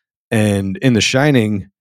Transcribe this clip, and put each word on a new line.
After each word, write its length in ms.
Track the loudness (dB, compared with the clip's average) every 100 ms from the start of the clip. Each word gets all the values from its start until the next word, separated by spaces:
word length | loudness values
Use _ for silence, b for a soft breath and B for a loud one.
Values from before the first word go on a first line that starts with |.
| b _ _
And 460 | -2 0 0 -4 -2
in 140 | 0
The 60 | 2
Shining, 680 | 0 0 2 2 0 -4 -8 _